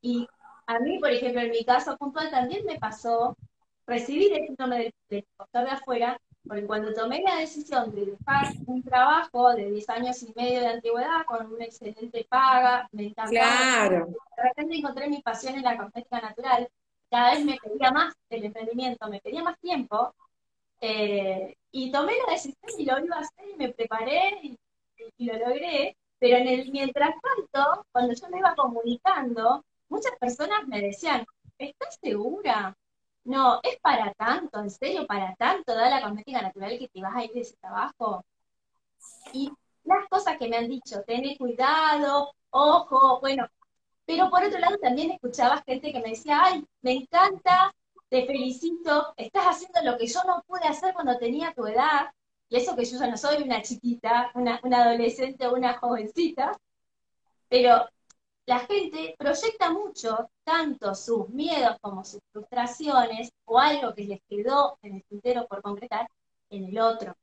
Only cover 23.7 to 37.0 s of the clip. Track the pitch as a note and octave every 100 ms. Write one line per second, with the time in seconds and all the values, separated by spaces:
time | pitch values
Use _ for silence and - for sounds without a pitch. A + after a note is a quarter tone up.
23.7 | A#3+ A3+ A3 A#3 D#4+ F#4+ G4+ D4 A#3+ _
24.7 | _ _ _ A3+ _ A#3+ A3 A#3 C#4 E4+
25.7 | D4 E4 - _ _ B3 B3 B3+ B3+ C4
26.7 | C#4 C4+ C#4+ D4 D#4+ B4+ B4+ - C#4 C#4+
27.7 | G4 - B3 B3 A#3+ F4 F4+ F#4 E4 C4+
28.7 | A#3 A#3 A#3+ F#4 F4+ B3+ A#3 A3+ C4 _
29.7 | _ _ G4 A4 - A#3+ B3 D4+ G#4 C4+
30.7 | G#3+ G3+ G3 E4 C4 A#3 _ - _ C#4+
31.7 | - D5+ - E4 G#3 A3+ F#4 G4+ A3 F#3+
32.7 | G3 _ _ _ _ A#3+ C4+ C4 A3+ -
33.7 | - E4 C4 G#3 - A3 D#4 E4 G#3+ G#3
34.7 | - C#4 F#4 - G3+ F#3 F#3 A#3+ F#4+ D#4+
35.7 | A3+ A#3+ C4+ G#3+ G#3 - B3+ F#3 G3 G3
36.7 | B3 B3+ F#3